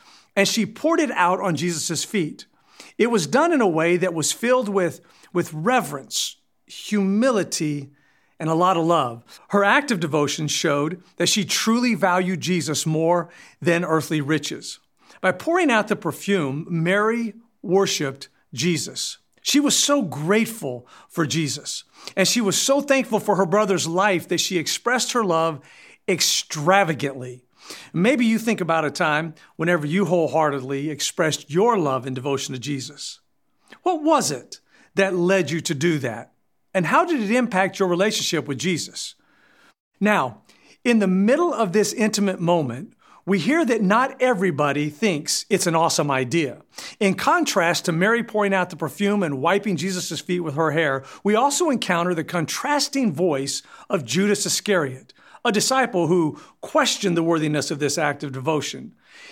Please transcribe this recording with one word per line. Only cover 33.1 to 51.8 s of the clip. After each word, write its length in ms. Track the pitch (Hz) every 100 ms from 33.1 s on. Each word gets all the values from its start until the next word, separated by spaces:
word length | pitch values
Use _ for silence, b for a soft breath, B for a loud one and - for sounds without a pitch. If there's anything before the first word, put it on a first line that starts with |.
| - _ _ _ _ B B
What 220 | 359 330
was 260 | 302 294 185
it 300 | 131 - - b b b
that 220 | - 196 185
led 340 | 175 190 143
you 100 | 160
to 120 | -
do 240 | 147 170 156
that? 360 | 123 107 - _ _ _ _
And 140 | 190 160
how 180 | 269
did 160 | 349 302
it 140 | 202
impact 460 | 247 247 190 190 190
your 80 | 190
relationship 580 | 175 214 214 147 160 139
with 120 | 131
Jesus? 580 | 165 160 - - - - b b b b b _ _ _
Now, 440 | 208 196 131 - b b b b
in 160 | 240 226
the 80 | 190
middle 440 | 185 202 294 349
of 200 | 208 202
this 200 | 196 208
intimate 460 | - 214 214 196 -
moment, 540 | 160 175 135 120 190 _ b b
we 160 | - 196
hear 240 | 156 320
that 180 | 254 226
not 400 | 185 220 269 -
everybody 640 | 254 208 190 143 147 143 151
thinks 580 | 147 220 151 160 - -
it's 160 | 196 175
an 80 |
awesome 380 | 160 165 165 147
idea. 500 | 131 131 170 143 101 - B B B
In 140 | 196
contrast 720 | 190 - 349 311 196 165 170 -
to 60 |
Mary 300 | 165 196 233
pouring 320 | 226 214 202
out 160 | 190 180
the 60 | 170
perfume 480 | 156 - 202 208
and 180 | 165 135
wiping 340 | 160 202 208 165
Jesus' 440 | 185 185 - 160
feet 200 | - 180
with 140 | 165
her 160 | 139 160
hair, 320 | 147 156 135 B B
we 100 | 202
also 340 | 214 277 285 349
encounter 460 | 247